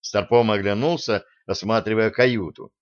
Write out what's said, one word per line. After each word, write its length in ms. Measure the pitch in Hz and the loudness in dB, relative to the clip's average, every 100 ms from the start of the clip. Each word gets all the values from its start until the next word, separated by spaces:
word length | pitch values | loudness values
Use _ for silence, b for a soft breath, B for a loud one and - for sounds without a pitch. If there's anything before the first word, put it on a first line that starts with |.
Старпом 500 | - 104 101 120 113 | -2 -4 2 4 4
оглянулся, 720 | 104 98 101 143 170 - 104 b b - | 0 0 0 0 -2 -2 -2 b b -8
осматривая 640 | 98 101 113 104 110 110 | -8 0 -2 0 0 0
каюту. 640 | 107 127 117 85 - - _ | 2 2 2 -6 -10 -20 _